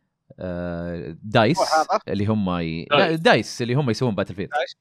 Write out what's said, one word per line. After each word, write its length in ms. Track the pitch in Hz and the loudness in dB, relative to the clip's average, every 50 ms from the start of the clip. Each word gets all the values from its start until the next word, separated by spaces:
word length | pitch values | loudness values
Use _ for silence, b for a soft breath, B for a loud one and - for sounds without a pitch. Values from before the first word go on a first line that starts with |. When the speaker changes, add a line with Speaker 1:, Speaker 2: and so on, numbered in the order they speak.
| _ _ _ _ _ - - - | _ _ _ _ _ -20 -14 -12
Speaker 1:
آه، 760 | 90 92 87 87 87 87 85 85 85 87 85 85 - 78 82 - | -10 -8 -6 -6 -6 -6 -6 -6 -6 -8 -8 -8 -8 -10 -12 -12
دايس 360 | - 107 107 123 107 123 170 - | -4 0 4 4 6 6 4 2
Speaker 2:
هو 60 | - | 2
هذا؟ 360 | - 156 156 151 - 190 214 - - | 2 2 2 2 2 -2 -2 -2 -2
Speaker 1:
اللي 180 | 98 101 104 | -2 0 0
هم 240 | 107 110 107 98 92 | 2 2 0 0 0
ي-، 340 | 90 87 85 80 80 82 - - | -2 -2 -2 -4 -4 -6 -2 2
لا، 80 | 147 175 | 2 4
Speaker 3:
دايس. 220 | 196 165 165 165 | 4 2 2 2
Speaker 1:
دايس 420 | 165 247 190 120 101 - - - | 4 4 4 4 2 -2 -6 -6
اللي 120 | 120 117 120 | -4 -2 0
هم 160 | 147 151 117 | 0 0 0
يسوون 240 | 110 - 127 120 98 | 0 0 0 0 0
باتل 200 | 101 98 - 87 | 0 -2 -4 -4
فيلد. 160 | 98 87 - | -8 -8 -4
Speaker 2:
دايس. 260 | - 151 175 - - _ | -4 -4 -4 -6 -10 _